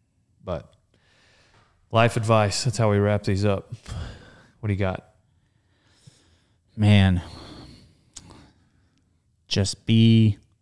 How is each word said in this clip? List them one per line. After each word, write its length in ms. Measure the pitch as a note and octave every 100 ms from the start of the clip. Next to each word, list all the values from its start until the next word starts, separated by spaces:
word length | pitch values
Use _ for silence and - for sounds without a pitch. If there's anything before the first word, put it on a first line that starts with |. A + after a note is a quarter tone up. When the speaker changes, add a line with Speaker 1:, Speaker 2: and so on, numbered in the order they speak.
| _ _ _ _
Speaker 1:
But 280 | - E2+ - _ _ _ _ _ _ _ _ _ _ _ _
life 260 | A2+ A#2 A#2+
advice, 460 | G#2+ A2 G#2 -
that's 160 | B2+ -
how 100 | G#2+
we 80 | G2+
wrap 260 | G2+ G#2
these 200 | - G2
up. 280 | G#2 F#2+ - - - - - - - - _ _
What 80 | G#2+
do 40 |
you 60 | F#2+
got? 260 | F#2+ F#2 - _ _ _ _ _ _ _ _ _ _ _ _ _ _ _ _
Speaker 2:
Man, 460 | - G#2+ G#2 F#2+ F2 - - - - - - _ _ _ - - - - _ _ _ _ _ _ _ _ _ -
just 400 | - F#2+ - -
be 520 | A2+ A2+ A2+ G#2+ G2+ _ _